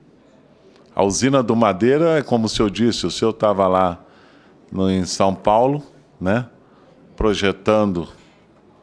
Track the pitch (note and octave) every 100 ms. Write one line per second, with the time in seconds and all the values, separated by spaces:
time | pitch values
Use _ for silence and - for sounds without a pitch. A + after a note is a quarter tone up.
0 | _ _ _ _ _ _ _ - _ -
1 | G2 F#2 C3+ C#3 A#2 A#2 G#2+ F#2 A#2+ D3
2 | E3 D#3 - A#2+ A2 - G#2 F#2 A#2 -
3 | F2 - A2+ G#2+ G#2 G2 F#2+ F#2 F2+ F2
4 | - - - _ _ _ _ F#2 F#2+ F#2+
5 | F2+ - G2 F#2+ G#2 G#2+ C3 D3 - -
6 | _ _ F2+ A#2 A#2+ - _ _ _ _
7 | - - A2 F#2+ G2 F#2 A2+ G#2+ G2+ F2
8 | D#2 - - _ _ _ _ _